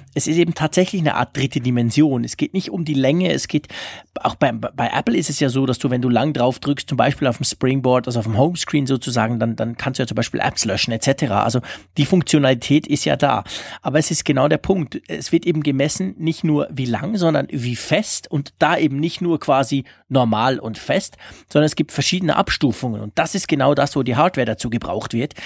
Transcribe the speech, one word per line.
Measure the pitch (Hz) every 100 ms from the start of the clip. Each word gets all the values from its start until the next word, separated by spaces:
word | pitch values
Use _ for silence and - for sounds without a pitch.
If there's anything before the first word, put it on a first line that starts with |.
| -
es | - -
ist | 165
eben | 170
tatsächlich | 160 160 - 185 196
eine | 151 -
Art | 127 -
dritte | 135 139
Dimension. | 123 123 117 143 151 127
Es | 117 -
geht | 151
nicht | 190 -
um | 196 156
die |
Länge, | 135 131 165 185
es | 135 -
geht, | 147 - - - - - -
auch | - -
bei, | 135
bei | 113 - - 117
Apple | 139 175 226
ist | 151
es | 143
ja | 139
so, | 131 131
dass | 123
du, | 135
wenn | 123
du | 123
lang | 117 147
drauf | 135 123 127
drückst, | 143 143 -
zum | 127
Beispiel | 123 135 135
auf | 117
dem |
Springboard, | - - 131 135 127 127 120
also | 120
auf | 110
dem | 107
Homescreen | 151 175 - 151 135
sozusagen, | 131 - 117 110 120
dann, | 113 110
dann | 113 117
kannst | 131 131
du |
ja | 123
zum | 110
Beispiel | 117 107
Apps | 92 -
löschen, | 107 92 -
et | 113
cetera. | - 135 131 101
Also | 113 123 - - - -
die | 139
Funktionalität | 185 - 156 135 127 - 147 -
ist | 139
ja | 156 139
da. | 143 113 - - - -
Aber | - 143
es | 156
ist | 160
genau | - 139 143
der | 151
Punkt. | - 190 147 - -
Es | - -
wird | 170 170
eben | 156
gemessen, | 147 135 147 - 190 -
nicht | 160 160 165
nur | 147 143
wie | 131 123
lang, | 110 180 214
sondern | 170 147 139
wie | - 120 117
fest | - 165 220 - -
und | 147 139 -
da | 151 165
eben | 156 139
nicht | 165 -
nur | 175 160
quasi | - 135 123 139 - - -
normal | 131 117 107 127 135
und | 113 107
fest, | - 180 - - - - -
sondern | 147 151
es | -
gibt | 151
verschiedene | - - 185 175 -
Abstufungen. | - - 135 - 127 107
Und | 107 -
das | 156 196
ist | -
genau | 143 135
das, | 139 139 143
wo |
die | 127 123
Hardware | 175 131 117
dazu | 107 123
gebraucht | 113 - 98 -
wird. | 117 139 -